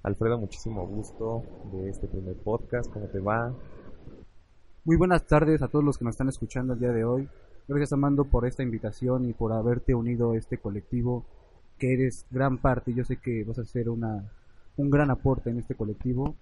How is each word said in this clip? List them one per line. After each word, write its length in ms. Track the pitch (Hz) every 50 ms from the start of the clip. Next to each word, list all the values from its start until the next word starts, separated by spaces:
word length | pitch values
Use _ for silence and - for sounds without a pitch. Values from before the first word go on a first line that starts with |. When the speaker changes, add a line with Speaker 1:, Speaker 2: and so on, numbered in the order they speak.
| -
Speaker 1:
Alfredo, 340 | 98 101 - 110 113 120
muchísimo 480 | 117 107 95 - - - 117 110 101 87
gusto 560 | 95 101 107 110 - - - 110 110 113 117 117 - - - - 107
de 180 | 95 95 95 98
este 180 | 98 - -
primer 280 | 98 - 98 92 92 92
podcast. 560 | - - 107 110 113 - - - 123 117 113
¿Cómo 160 | - 107 101
te 120 | 95 - 98
va? 360 | 95 101 107 113 117 123 131 - - - - - - - - - - - - - - - _ - - _ - - - - - - -
Speaker 2:
Muy 140 | 156 165
buenas 280 | 160 180 180 180 165 -
tardes 360 | - 156 151 156 151 160 147
a 80 | 139 117
todos 160 | - 147 147
los 120 | 143 135
que 60 | - 120
nos 120 | 117 113
están 120 | - 131
escuchando 460 | 135 131 - 120 110 - 131 127 127 123
el 60 | 113
día 100 | 123 123
de 140 | 120 113 113
hoy. 240 | 117 123 135 139 143 - - - - - - -
Gracias, 260 | - 143 143 147 - 147
Armando, 320 | 139 143 143 143 139 139
por 200 | 139 - 120 120
esta 160 | 127 123 -
invitación 680 | 135 123 113 110 - 107 - - 127 123 127 127 127
y 60 | 120 113
por 180 | - 117 110
haberte 440 | 110 113 113 120 120 120 - - 127
unido 380 | 117 113 120 120 117 120 117 113
a 40 |
este 220 | 113 113 - 123 117
colectivo, 680 | - 107 101 104 - - 123 123 117 123 123 120 - - - - - _ - - - - - -
que 140 | - 127 131
eres 340 | 123 131 127 110 - - -
gran 300 | 127 127 135 139 131 123
parte. 340 | - 135 127 123 - 127 117
Yo 100 | 123 120
sé 120 | - 127
que 260 | - - 127 117 113 104
vas 140 | 113 113
a 60 | 123 117
hacer 260 | - - 123 117 117
una, 420 | 117 113 117 110 107 101 101 107 - - - - - - - - -
un 140 | - 143 143
gran 180 | 139 147 147 139
aporte 400 | 131 - - 135 131 120 - 120
en 80 | 117
este 160 | 120 110 - 131
colectivo. 600 | - 110 107 104 - - 127 123 123 139 147 156 -